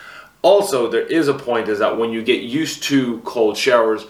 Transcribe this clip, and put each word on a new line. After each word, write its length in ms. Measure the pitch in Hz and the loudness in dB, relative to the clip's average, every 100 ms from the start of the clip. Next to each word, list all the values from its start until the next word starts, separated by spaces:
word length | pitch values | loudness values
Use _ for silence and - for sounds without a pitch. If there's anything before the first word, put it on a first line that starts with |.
| - - - _ | -20 -20 -20 _
Also, 480 | 175 202 202 131 113 | 4 4 4 0 0
there 140 | 113 | -2
is 260 | - 165 139 | 0 0 0
a 60 | |
point 340 | 135 - 117 104 | 0 -2 -2 -2
is 120 | 104 | 0
that 180 | 104 110 | 0 0
when 140 | 113 | -2
you 100 | 113 | -2
get 200 | 113 113 | 0 -2
used 400 | 117 139 147 - | -2 -4 -4 -6
to 360 | - 139 123 113 | -2 0 0 -4
cold 320 | - 123 107 101 | -6 0 0 2
showers, 500 | 135 120 113 107 - | 2 2 2 -2 -6